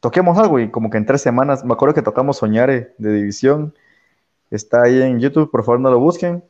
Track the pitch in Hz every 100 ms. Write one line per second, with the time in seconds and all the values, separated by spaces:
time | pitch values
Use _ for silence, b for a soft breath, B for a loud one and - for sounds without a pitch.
0 | 120 143 185 175 220 139 110 117 110 110
1 | 107 139 - 120 135 135 123 120 139 156
2 | 110 113 135 139 107 110 127 131 117 _
3 | 110 107 104 101 131 147 151 _ _ _
4 | _ _ _ _ _ 107 - 120 120 131
5 | 131 120 131 156 151 120 113 120 131 123
6 | 139 170 175 175 _